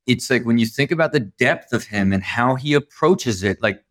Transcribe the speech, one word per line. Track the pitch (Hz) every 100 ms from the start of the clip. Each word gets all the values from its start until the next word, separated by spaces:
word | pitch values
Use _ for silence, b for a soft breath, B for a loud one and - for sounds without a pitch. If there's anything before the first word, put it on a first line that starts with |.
| -
it's | 120 -
like, | 127
when | 117 117
you | 113
think | 127 143
about | 165 156
the | 151
depth | 101 - 127 165 -
of | 113 -
him | 104 98
and | 98
how | 95 117 123 131
he | 143
approaches | 143 - - 156 185 127 95
it, | 101 92
like, | 110 98 _